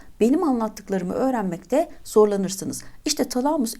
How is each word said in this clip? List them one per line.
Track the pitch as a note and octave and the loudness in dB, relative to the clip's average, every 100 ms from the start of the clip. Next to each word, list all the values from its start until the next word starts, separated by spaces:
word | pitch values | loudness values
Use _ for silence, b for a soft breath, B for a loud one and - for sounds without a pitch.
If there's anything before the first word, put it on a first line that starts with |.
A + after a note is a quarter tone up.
| B - | B 0
benim | A3+ D#4 | 2 4
anlattıklarımı | E4 A#3+ A3 - - G3 F3+ | 2 0 -2 -6 -4 -4 -2
öğrenmekte | - C4 B3 F#3+ E3 - C#4 E4+ B | -2 0 0 -2 -6 0 0 0 B
zorlanırsınız. | - A3 G#3+ G3 F#3+ - - - B B | 0 4 4 4 -2 -4 -8 -10 B B
İşte | D#4 D4+ C4+ | -4 -2 -2
talamus | B3 C#4 D#4+ A3+ - | 0 0 0 -2 -4